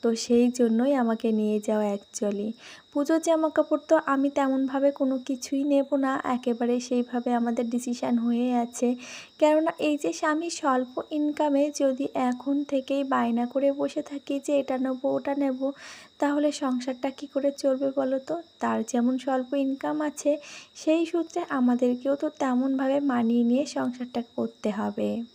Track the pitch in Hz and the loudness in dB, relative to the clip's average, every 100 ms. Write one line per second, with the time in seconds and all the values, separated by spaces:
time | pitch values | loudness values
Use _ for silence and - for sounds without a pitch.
0 | 233 226 - 240 247 247 240 226 262 285 | 0 -2 2 4 4 4 2 4 4 2
1 | 233 226 233 220 214 214 208 214 208 202 | 2 0 0 2 2 0 0 0 0 -2
2 | - - 208 202 214 233 - - _ 294 | -8 -4 -4 -2 -6 -8 -14 -20 _ -4
3 | 285 320 330 320 320 302 302 302 - 320 | 2 2 4 2 2 0 2 0 2 2
4 | 311 277 277 277 269 269 269 269 277 277 | 4 0 0 0 0 0 0 2 0 2
5 | 269 262 254 254 - 277 285 277 277 285 | -2 -2 -4 -8 -4 -2 2 2 2 0
6 | 269 269 - 247 247 233 240 247 247 247 | 0 -2 -2 -2 -2 -2 0 0 0 -2
7 | 247 247 240 240 240 233 233 240 247 240 | 0 -2 0 0 0 0 -2 -2 -4 -4
8 | 262 240 233 233 247 247 240 - 240 247 | 0 0 2 0 2 0 0 0 -2 -2
9 | - - - _ 302 302 320 - 311 294 | -6 -18 -18 _ 4 6 2 0 0 0
10 | 330 330 320 302 339 330 294 254 254 - | -2 -2 0 0 -2 -2 0 2 0 -6
11 | - 302 294 294 302 277 294 294 277 254 | -6 -2 -2 0 2 4 2 2 0 2
12 | 277 - 254 247 277 285 285 277 262 277 | -4 -2 -2 -2 -2 -2 0 -2 0 -2
13 | 277 254 240 233 240 269 277 277 285 302 | 0 0 2 0 0 2 2 2 -2 -4
14 | 294 285 - 277 277 285 262 262 262 262 | -6 -10 -6 -6 0 0 0 -2 -2 -2
15 | 269 269 269 277 277 262 269 285 - - | 0 -2 -2 -2 0 0 -4 -6 -16 -20
16 | - _ 285 294 294 294 277 254 247 254 | -20 _ 0 2 0 0 -2 -2 -4 -4
17 | 277 269 294 277 285 277 277 262 277 269 | -6 -6 -6 -2 -2 0 -2 0 0 -2
18 | 262 269 262 330 330 _ 233 220 220 240 | -2 -2 -4 -8 -8 _ -2 -2 -2 0
19 | 240 254 262 262 254 285 269 269 294 302 | 2 0 -2 -2 0 -2 -2 -2 -4 -2
20 | 302 294 294 294 - - - - - 320 | -4 -2 0 0 -4 -20 -20 -6 0 2
21 | 330 339 320 359 349 269 247 240 247 247 | 2 -2 -2 -6 -4 0 2 4 2 0
22 | 269 277 311 - 269 247 269 269 269 277 | 0 0 -2 -2 0 0 0 0 2 2
23 | 285 247 226 240 233 247 302 285 254 247 | 2 2 2 4 4 2 0 -2 -4 -4
24 | 247 240 233 - 226 - 214 202 208 208 | -6 -6 -6 -6 -6 -4 -4 -2 -4 -2
25 | 208 214 240 | -4 -4 -8